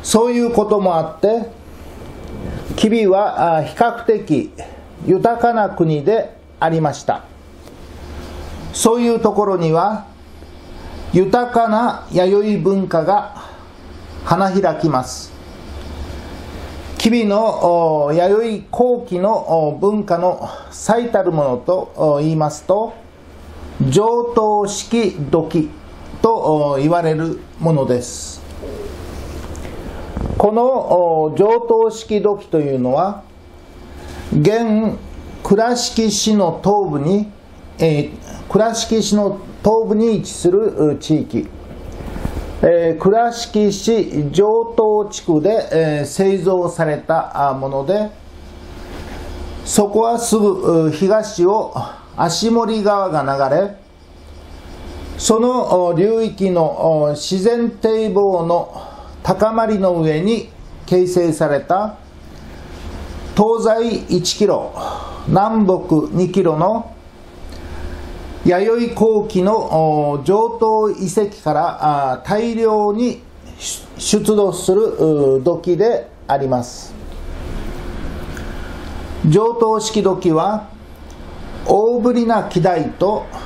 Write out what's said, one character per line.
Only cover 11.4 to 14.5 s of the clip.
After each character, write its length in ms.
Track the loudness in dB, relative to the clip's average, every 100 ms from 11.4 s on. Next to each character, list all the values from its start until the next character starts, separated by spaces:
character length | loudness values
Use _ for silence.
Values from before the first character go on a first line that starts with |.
| 2
か 160 | 2 2
な 380 | 2 0 -2 -2
弥 460 | 2 4 4 2 2
生 40 |
文 260 | 2 2 2
化 160 | 0
が 300 | 2 0 0 -12 -18 -18 -20 -20 -20 -18 -16 -12 0
花 260 | 2 2